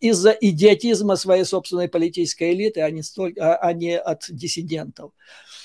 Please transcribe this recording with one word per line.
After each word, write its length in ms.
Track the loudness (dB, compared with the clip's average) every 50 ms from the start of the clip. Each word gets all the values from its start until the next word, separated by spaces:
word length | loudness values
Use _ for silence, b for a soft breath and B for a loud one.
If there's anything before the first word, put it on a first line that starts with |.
из-за 300 | 0 2 2 4 4 4
идиотизма 840 | 4 4 2 2 4 6 6 6 6 6 4 0 0 0 2 0 0
своей 280 | 0 2 2 2 2 2
собственной 440 | 0 -2 -4 -4 -4 -4 -4 -4 -2
политической 640 | 0 -2 -2 0 -2 -4 -4 -4 -4 -4 -2 -2
элиты, 280 | 0 0 -2 -2 -2 -2
а 100 | -2 -2
не 120 | -4 -6
столь-, 360 | -10 -12 -8 -6 -6 -6 -6 -2
а, 160 | 0 0 2
а 160 | 2 0 -2
не 240 | -2 -2 -4 -4 -4
от 280 | -4 -4 -4 -6 -6 -8 -14
диссидентов. 840 | -14 -10 -8 -8 -8 -8 -6 -6 -8 -8 -8 -12 -16 -18 -20 -20 _ B B B B B B B B B